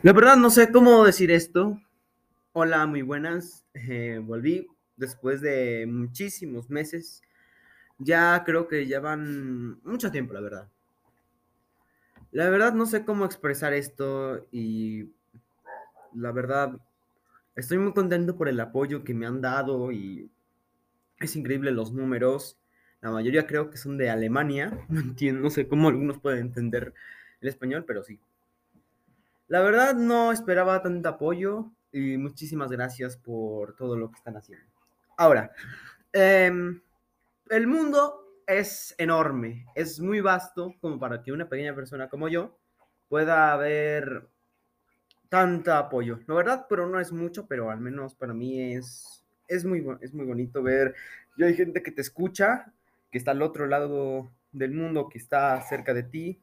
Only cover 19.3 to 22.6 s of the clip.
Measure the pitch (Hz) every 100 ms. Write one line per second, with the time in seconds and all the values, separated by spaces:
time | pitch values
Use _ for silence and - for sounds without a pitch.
19.3 | 131 127 135 135 131 123 113 98 92 90
20.3 | _ _ _ _ _ _ _ _ _ -
21.3 | 156 123 135 139 120 113 127 131 123 127
22.3 | 139 - _